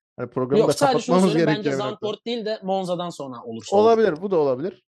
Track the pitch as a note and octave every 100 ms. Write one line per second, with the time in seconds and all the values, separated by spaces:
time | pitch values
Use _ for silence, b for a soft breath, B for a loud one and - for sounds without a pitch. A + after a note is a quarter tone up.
0 | _ - A#2+ - B2+ C#3+ A3 - C#4 B3
1 | - F3 F#3+ D#3+ D#3+ D3+ F#3 C3+ C3 -
2 | G#3+ G#3+ - A#3+ G#3+ A3 F#3+ F#3+ F#3 F3
3 | F3 - C#3 B2+ - A2+ - F#3 A3 A3+
4 | G#3+ D3+ G3 F3+ C#3+ B2+ E3+ G#3